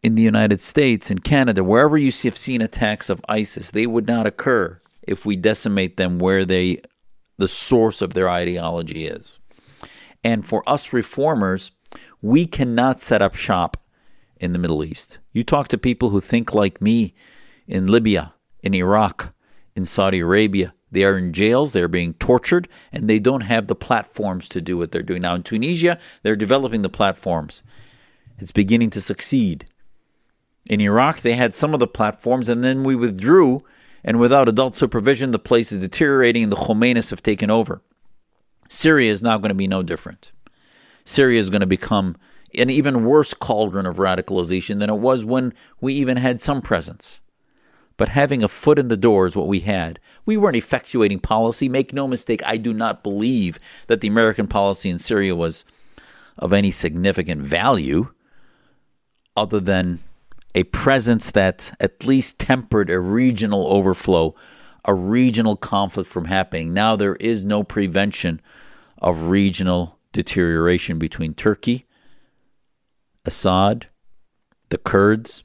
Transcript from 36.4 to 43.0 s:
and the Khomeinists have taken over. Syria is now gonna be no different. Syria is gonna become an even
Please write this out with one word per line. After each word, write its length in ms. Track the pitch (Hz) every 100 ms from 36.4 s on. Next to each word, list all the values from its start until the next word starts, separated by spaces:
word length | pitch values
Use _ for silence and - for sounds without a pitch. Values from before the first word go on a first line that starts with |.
and 80 | 110
the 60 | 101
Khomeinists 540 | - 107 120 120 113
have 120 | 98
taken 260 | - 104 104
over. 320 | 110 107 92 _ _ _ - _ _ _ _ _
Syria 440 | - 160 151 120
is 120 | 104
now 140 | 117 110
gonna 160 | 104
be 140 | 98 95
no 160 | 95
different. 480 | 87 82 - - - - - _ _ _ _ _ -
Syria 340 | - 135 117
is 100 | 95
gonna 160 | 101 95
become 500 | 92 - 104 95 85 _ - - -
an 140 | 123
even 360 | 131 143 127